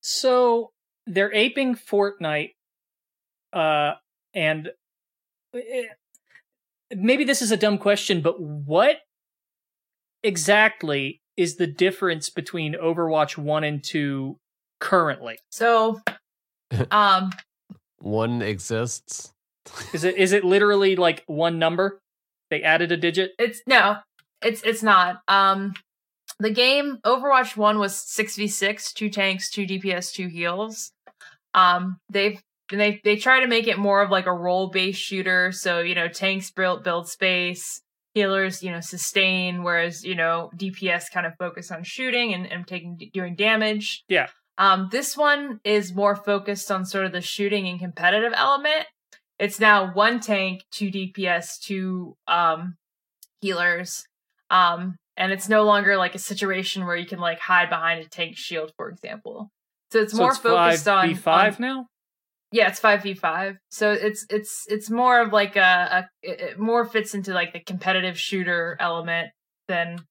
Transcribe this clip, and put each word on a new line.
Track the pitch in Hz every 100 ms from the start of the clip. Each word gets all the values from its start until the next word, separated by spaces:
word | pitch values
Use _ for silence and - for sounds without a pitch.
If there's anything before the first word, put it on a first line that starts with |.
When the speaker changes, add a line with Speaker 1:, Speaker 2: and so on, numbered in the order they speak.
Speaker 1:
So | - - 262 247 247 233 220 _ _ _ -
they're | 185 202
aping | 208 240 254 262
Fortnite, | 240 - 202 202 202 165 151 - _ _ _ _ _ _ _ _ _ _
uh, | 180 160 151 147 - _ _ _
and, | 196 156 156 156 - _ _ _ _ _ _ _
eh, | 247 226 254 226 208 _ _ _ _ _ _ _ _ _
maybe | 208 208 269
this | 277 277
is | 226
a | 214
dumb | 208 202
question, | 202 208 - 180
but | 160 170
what | 156 151 143 160 254 320 _ _ _ _ _ _ _ _ _ _ _ _
exactly | 220 175 156 202 214 - 160 143 135 - _ -
is | 175 -
the | 175
difference | 143 180 190 185 165 -
between | - - 175 151
Overwatch | 170 165 170 165 156 147 -
one | 147 151
and | 151 147
two | - 156 143 135 135 - _ _ _ _
currently? | - 185 160 131 120 110 _
Speaker 2:
So, | - 233 226 220 214 - - _ _ _
Speaker 3:
<laughs> | _ _ 113 120
Speaker 2:
um, | 208 208 190 190 180 - _ _ - _ _
Speaker 3:
One | - 107 113 120
exists. | 104 98 87 113 120 - _ - - _ _ _ - - -
Speaker 1:
Is | 165
it, | 175 185
is | 190
it | 202
literally, | 180 196 208 202 196 185
like, | 175 160 -
one | 151 170 165
number? | 160 175 196 196 _ _ _ _ _
They | 151
added | 160 160 170
a | 170
digit? | 170 165 185 -
Speaker 2:
It's, | 233 233 -
no, | 254 196 208 - _ _ _
it's, | 233 220
it's | 220 220
not. | 220 190 180 180 -
Um, | 196 190 190 196 190 _ _ _ _ _ -
the | 214
game | 214 254 277 285 254 208
Overwatch | 254 277 269 254 208
one | 208 214
was | 202 196
six | - - - -
v | 208
six, | 202 196 208 -
two | - 214
tanks, | 208 196 190 -
two | - 190
D | 190
P | 190
S, | 180 180
two | - 180
heals. | 170 170 180 220 220 - _ - _ - _ _
Um, | - 180 180 185 185 _
they've, | 196 202 202 _ _ _
they, | 202 208 208
they | 208 208
try | 254 262
to | 254
make | 233 226
it | 185
more | 202 196
of, | 202
like, | 185 180
a |
role-based | 175 175 180 185 190 185 190
shooter. | - 190 185 185 180
So, | 185 185 170
you | 170
know, | 175 170
tanks | 170 196 190 190
build, | - 185 180
build | 180 175 175
space, | - 190 180 180 180 - - _ _ _
healers, | 214 196 190 190 185
you | 185
know, | 170
sustain, | 170 180 - 202 190 185 180 180
whereas, | 175 170 170 170
you | 185
know, | 175 165 165 170 170
D | 196
P | 190 190
S | 175 -
kind | 185
of | 170 165
focus | 180 170 180
on | 165
shooting | 175 - 254 247 240
and, | 185 180
and | 180 175
taking, | 185 170 170 -
doing | 190 185 175
damage. | 208 220 214 214 208 - _
Speaker 1:
Yeah. | 180 131 _ _ -
Speaker 2:
Um, | 196 185 190
this | 240 285 269
one | 294 285 285 214
is | 208 208 185
more | 180 202
focused | 202 208 202 196 202 -
on | 190
sort | 185 196 190
of |
the | 180
shooting | 170 - 202 208 185
and | 180
competitive | 180 - 175 208 233 226
element. | 247 277 294 311 - _ _ _ _ _
It's | 202 202
now | 214 208 190
one | 180 214 240
tank, | 220 202 190 185 _
two | - 202
D | 190 190
P | 190 180
S, | 170 170 -
two, | - 196 190 185 175 - -
um, | 170 170 160 175 170 _ _ _ _ - _
healers. | 196 175 175 175 180 - - _ _ _ _
Um, | 185 175 170 185 170 _ -
and | 185
it's | 196 196
no | 214
longer, | 214 208 196 196
like, | 180 185
a |
situation | - 190 196 185 185 196 180
where | 175
you | 175
can, | 180
like, | 170 165
hide | - 180 170
behind | 170 165 165
a | 160
tank | - 165 165
shield, | - 170 156 _
for | -
example. | 175 - 214 - - 214 _ _ _ _
So | 226
it's | 214
Speaker 1:
So | 214
Speaker 2:
more | 240
Speaker 1:
it's | 269
Speaker 2:
focused | 233 180 170 165 151
on, | 196 175
Speaker 1:
five |
v |
five | 175 - 165 208
Speaker 2:
on | 208
Speaker 1:
now? | 247 262 240 _ _ _ _ _ _
Speaker 2:
Yeah, | 226 196
it's | 190
five | 220 202
v | 196
five. | 185 170 165 196 196 _
So | - 208
it's, | 208 214 208 -
it's, | 214 208 - -
it's | 208 214
more | 226 247 240
of, | 226
like, | 208 202
a, | 202
a, | 185 180 180 180 185 _
it, | 165 175
it | 170 185
more | 220 233
fits | 233 220 214
into, | 202 190
like, | 180 170
the | 170
competitive | - 185 185 185 185 165
shooter | - 196 180 175 165 170
element | 175 170 170 165 170 _ _ _ -
than | 175 170 170 -